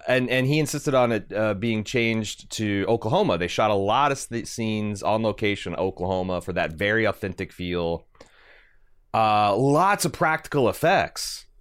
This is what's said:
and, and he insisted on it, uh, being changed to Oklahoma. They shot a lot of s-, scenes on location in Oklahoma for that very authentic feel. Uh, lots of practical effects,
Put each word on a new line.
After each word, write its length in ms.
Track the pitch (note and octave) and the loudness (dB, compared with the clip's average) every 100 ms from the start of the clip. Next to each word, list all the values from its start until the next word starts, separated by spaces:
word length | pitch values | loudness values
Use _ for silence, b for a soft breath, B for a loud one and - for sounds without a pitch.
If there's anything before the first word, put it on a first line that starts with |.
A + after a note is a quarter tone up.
| - | 0
and, 220 | B2+ B2 | 0 2
and 160 | B2+ C3 | 0 2
he 140 | D3+ | 0
insisted 340 | D3 D3 D3+ | 0 -2 0
on 180 | C3 A#2+ | 2 4
it, 220 | G#2+ F2+ | 0 -2
uh, 220 | G2 A2 G2+ | -2 -2 0
being 280 | A#2 A2 | -2 -2
changed 680 | G#2 B2 A2+ A2+ G#2 - - | -2 0 0 0 -4 -8 -10
to 340 | - G#2+ G2+ G2 | -4 -2 0 0
Oklahoma. 520 | A#2 A2 E3 F#3+ F2 | 0 0 2 2 2
They 80 | F2 | 0
shot 240 | - A2 | 0 2
a 20 | |
lot 380 | G2+ G2 A#2 C#3+ | 2 2 2 2
of 80 | C3+ - | 0 -6
s-, 160 | A#2 - | -8 -8
scenes 500 | - A2 G#2+ G#2+ G2+ | -6 -4 -2 -4 -4
on 220 | - A2 | 0 0
location 500 | A2 G2 G#2+ G2+ F#2 | 0 0 -2 -2 -4
in 60 | E2+ | -2
Oklahoma 600 | F#2 - F2+ F#2 F#2 F2+ | -2 -2 -2 -2 -2 -4
for 120 | - | -4
that 200 | F2+ D#2 | -2 -2
very 320 | D#2+ G2+ A2 G#2+ | -2 0 2 2
authentic 460 | - G2+ F2+ F#2+ | -2 -6 -6 -10
feel. 540 | - F2+ F2 E2+ E2 - - b b b b b b b b _ A2+ | -8 -6 -2 -2 -4 -8 -20 b b b b b b b b _ 2
Uh, 400 | A2 G#2+ G#2 G2+ | 4 4 4 4
lots 500 | C3+ D3 F#3 G3+ D#3 | 2 4 4 2 -2
of 60 | |
practical 560 | - E3 D#3 - D3 A2+ | 0 0 0 -2 0 2
effects, 760 | - D#3+ F#3 F2+ - - - - _ | 2 2 2 2 -4 -10 -10 -16 _